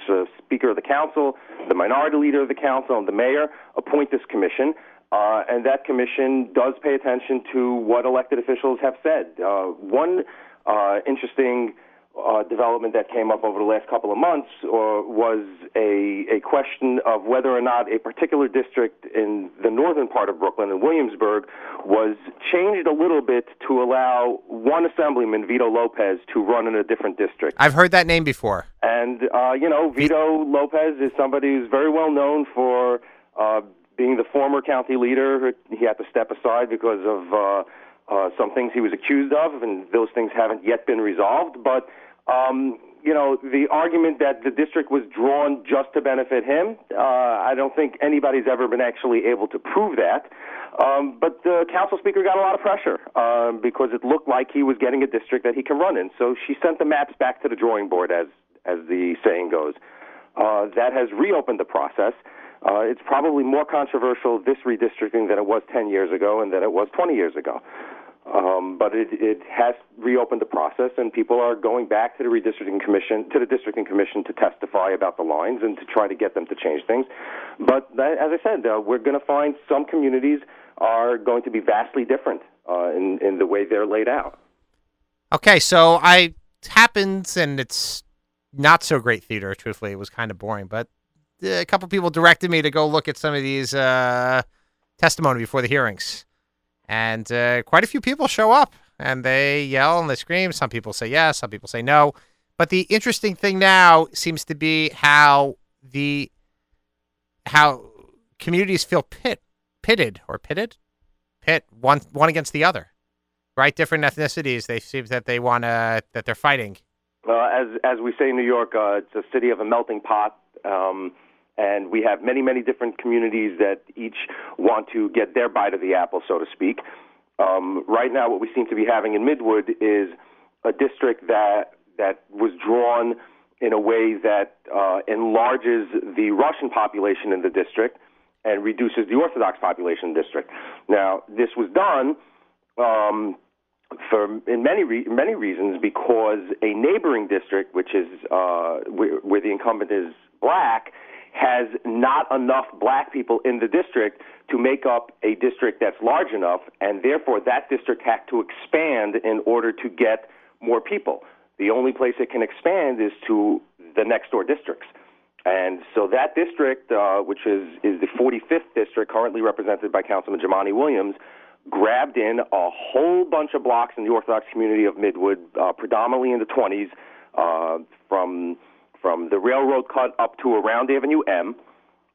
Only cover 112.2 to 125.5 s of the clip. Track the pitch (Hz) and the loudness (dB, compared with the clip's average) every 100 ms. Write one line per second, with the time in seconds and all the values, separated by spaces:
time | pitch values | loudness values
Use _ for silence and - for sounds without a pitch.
112.2 | 160 160 147 147 160 143 82 _ _ _ | 2 2 -4 0 0 0 -10 _ _ _
113.2 | _ _ _ - 139 143 160 160 147 - | _ _ _ 0 0 2 -2 0 0 0
114.2 | 151 - 143 120 - 117 - 135 113 123 | -4 -4 -4 -4 -4 -8 -6 -10 -6 -6
115.2 | 113 120 123 120 117 117 113 113 - 120 | -4 -2 0 0 0 0 0 -2 -4 -10
116.2 | 110 113 147 139 107 95 _ _ _ _ | -6 -2 0 0 -2 -12 _ _ _ _
117.2 | - 117 120 123 123 113 131 123 120 - | -2 0 2 0 -2 -2 -2 -2 -4 0
118.2 | 135 127 123 123 117 113 104 101 98 107 | 0 0 0 0 0 -2 0 -2 -4 -10
119.2 | - 131 120 101 107 117 113 107 - 107 | -4 -2 0 0 0 -2 -2 -8 -2 0
120.2 | 107 - _ - 101 98 95 95 92 - | 0 -6 _ -12 -4 -2 -2 -4 -10 -12
121.2 | _ _ _ - 101 101 92 110 110 101 | _ _ _ -4 -2 -2 -2 0 0 0
122.2 | 110 127 131 127 117 - 120 - 120 117 | -2 0 0 -2 -4 -4 -6 -6 -2 0
123.2 | 113 110 107 87 101 98 _ - 113 - | 0 -2 -4 0 -2 -2 _ -14 -12 -10
124.2 | - - - - 92 110 104 113 104 - | -12 -14 -16 0 2 2 -2 -4 0 0
125.2 | 104 127 120 | 0 0 0